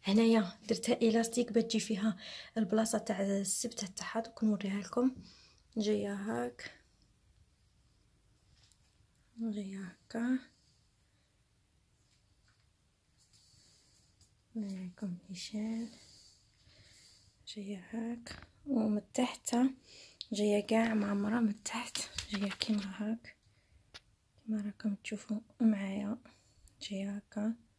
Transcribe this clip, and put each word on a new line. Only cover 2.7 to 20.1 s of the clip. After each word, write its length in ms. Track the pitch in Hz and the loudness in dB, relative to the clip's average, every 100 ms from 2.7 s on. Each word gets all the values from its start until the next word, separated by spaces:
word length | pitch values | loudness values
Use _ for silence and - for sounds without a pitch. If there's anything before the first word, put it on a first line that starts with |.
| 220 220 220 | 2 2 0
تاع 240 | - 196 | -2 -2
السبته 640 | 196 196 196 - 233 - 190 | 0 0 2 2 2 -2 -8
تاعها، 320 | - - 226 | -8 -6 -4
دوك 220 | 226 - | -6 0
نوريها 360 | 220 202 196 196 | 0 2 0 -4
لكم. 360 | 185 - 262 254 - - - _ _ - | -2 2 2 0 -18 -20 -20 _ _ -2
جايه 360 | 208 208 202 | 0 0 0
هاك، 580 | 202 202 233 247 240 - - _ _ _ _ _ _ _ _ _ _ _ _ _ _ _ _ _ _ _ _ _ _ _ _ _ 233 | -4 -4 -2 -4 -6 -16 -16 _ _ _ _ _ _ _ _ _ _ _ _ _ _ _ _ _ _ _ _ _ _ _ _ _ -6
جايه 600 | 226 208 196 190 185 - _ | -4 -4 -6 -8 -10 -14 _
هكا، 300 | 226 240 262 - _ _ _ _ _ _ _ _ _ _ _ _ _ _ _ _ _ _ _ _ _ _ _ _ _ _ _ _ - - - - _ _ _ _ _ - _ _ 226 | -4 0 0 -2 _ _ _ _ _ _ _ _ _ _ _ _ _ _ _ _ _ _ _ _ _ _ _ _ _ _ _ _ -20 -20 -20 -20 _ _ _ _ _ -20 _ _ -6
نوريكم 600 | 202 190 185 180 202 175 - | -6 -6 -8 -8 -8 -8 -10
نيشان، 600 | 180 - 214 214 226 233 - - - - _ _ _ - - - - - - - _ - | -12 -8 -6 -4 -4 -6 -12 -20 -20 -20 _ _ _ -20 -20 -20 -20 -20 -20 -20 _ -16
جايه 380 | 214 202 202 180 | -12 -8 -8 -8
هاك، 560 | 226 226 240 233 - - _ 294 | -6 -6 -6 -10 -16 -18 _ 0
ومن 460 | 254 220 208 - | 2 2 0 0
تحت 420 | - 254 - - 240 262 262 - - - | 0 0 0 -2 4 4 2 -18 -20 -20